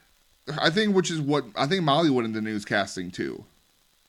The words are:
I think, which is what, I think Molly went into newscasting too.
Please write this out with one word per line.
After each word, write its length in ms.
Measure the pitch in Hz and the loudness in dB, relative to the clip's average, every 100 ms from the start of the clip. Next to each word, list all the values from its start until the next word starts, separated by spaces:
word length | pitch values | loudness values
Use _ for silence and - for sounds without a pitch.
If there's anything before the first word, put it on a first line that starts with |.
| _ _ _ _ - 151 | _ _ _ _ -10 -2
I 120 | 156 | 0
think, 260 | 175 214 190 | 2 2 2
which 160 | 180 | 2
is 80 | 160 | -2
what, 260 | 139 147 - - | 0 0 -2 -4
I 100 | 143 | 0
think 160 | 190 | 2
Molly 260 | 156 143 170 | 2 4 4
went 160 | 127 113 | 4 0
into 140 | 110 | -2
newscasting 720 | 107 107 104 107 98 - 90 | -4 -4 -2 -2 -2 -6 -10
too. 320 | - 67 - - _ _ _ _ _ | -6 -6 -8 -14 _ _ _ _ _